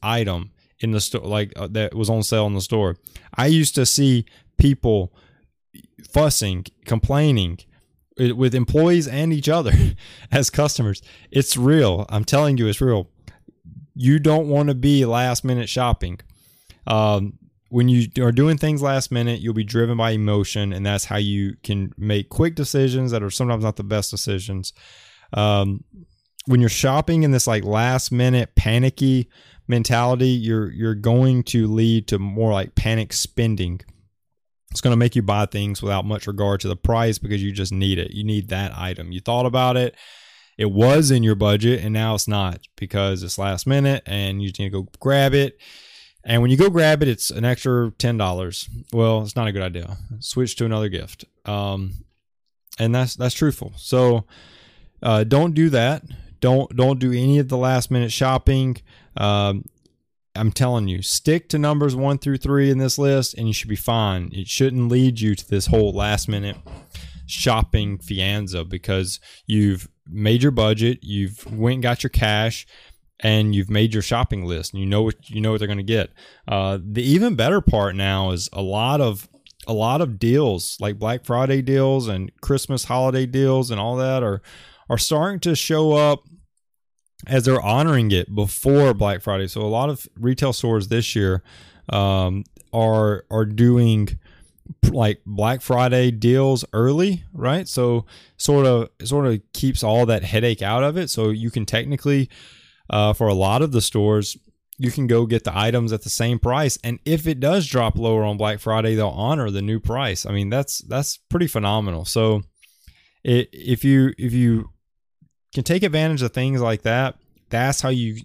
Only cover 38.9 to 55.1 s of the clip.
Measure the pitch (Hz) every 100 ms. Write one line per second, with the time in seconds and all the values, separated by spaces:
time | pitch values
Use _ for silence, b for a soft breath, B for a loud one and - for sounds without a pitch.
38.9 | 90 85 90 - 120 127 127 127 123 123
39.9 | - B B B B B - 107 98 123
40.9 | 147 147 131 110 101 104 104 117 123 104
41.9 | 107 110 107 - 104 92 90 - - 98
42.9 | 101 98 95 87 - 98 92 131 139 139
43.9 | 139 - 101 98 98 101 95 101 98 95
44.9 | - 131 139 139 139 139 - B B B
45.9 | B B B - 117 120 135 196 170 156
46.9 | 151 143 110 - 98 120 123 131 123 117
47.9 | - 120 113 95 90 90 87 - 117 -
48.9 | 117 113 110 107 123 110 98 92 87 87
49.9 | 92 - 110 - - 123 - 117 110 107
50.9 | 92 - - - _ - 104 101 98 95
51.9 | - - _ _ _ _ _ _ - 117
52.9 | 123 123 - 123 - 156 - 101 - -
53.9 | 127 127 117 - B B B B B B
54.9 | _ -